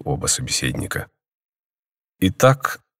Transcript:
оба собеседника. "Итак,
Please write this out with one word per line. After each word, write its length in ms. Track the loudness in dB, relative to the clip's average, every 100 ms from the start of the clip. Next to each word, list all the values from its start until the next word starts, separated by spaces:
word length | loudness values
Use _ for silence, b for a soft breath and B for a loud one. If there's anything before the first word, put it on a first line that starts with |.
оба 240 | -2 -4 -2
собеседника. 800 | -2 -2 -4 -4 -4 -6 -8 -10 _ _ _ _ _ _ _ _ _ _ _
"Итак, 640 | -2 4 4 4 0 -8 _